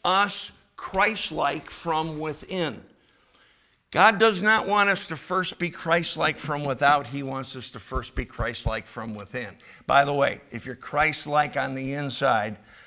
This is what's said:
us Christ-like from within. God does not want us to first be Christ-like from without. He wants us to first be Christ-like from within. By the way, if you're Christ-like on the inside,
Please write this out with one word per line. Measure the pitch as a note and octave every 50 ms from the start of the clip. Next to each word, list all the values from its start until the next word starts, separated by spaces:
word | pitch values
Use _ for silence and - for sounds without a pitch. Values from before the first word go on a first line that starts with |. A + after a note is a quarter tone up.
| -
us | F3 F#3 F#3+ - G3+ - - - - - - _ _ _
Christ-like | - - - - F#3+ G3+ G#3+ A3 - - - D#3+ D3+ D3 C#3+ C#3+ D#3 - -
from | - - - E3+ D#3+ D#3 D#3+ E3 D#3 D3+
within. | D#3 D#3 C#3+ - - - - F#3 E3+ D3 A2 G#2 - - _ _ _ _ _ _ _ _ _ _ _ _ _ _ _ _ _ _ _ - -
God | D3+ F#3 A3 A3 F#3
does | A3 A3+ G#3 F3 F#3+
not | G#3+ A3 A3 -
want | - G3+ G#3 G3+ G3+
us | F#3+ F#3+ -
to | - E3
first | C#3+ - - F#3 F#3 F3+ - -
be | - F3 E3+
Christ-like | F3 - - E3 E3 F3 E3 - - D#3 D#3 D#3 D3+
from | - - D3 D3 D3 D3
without. | C#3+ C3 - D3 C#3+ D3 C#3+ C#3
He | A#2 C3 C#3+ C#3
wants | C3 C3+ C3 C3 - -
us | C3 A#2 -
to | - A#2+
first | - - C3 C3 A2+ - -
be | - A#2
Christ-like | - - - A2+ A#2 B2+ - - A2+ A2 A2 G2+ -
from | - A#2 A2+ A2+ G#2+
within. | G#2 G2+ - - B2+ A#2+ G2+ F2+ - - - - - -
By | - C3 C#3 C#3+
the | C#3+ C#3+
way, | C#3+ C3+ B2 A#2 - - -
if | - A#2 -
you're | C3 B2
Christ-like | - - - - C#3+ D3+ D#3 D3 - - D3 D3 D3+ D3 C#3+ -
on | C#3 C3 C3+ C3+
the | C3+ C3 C3 C#3
inside, | C#3+ D3 C#3 A#2+ - C#3 C3+ B2 A2 G#2 A2 G#2+ - - - - - -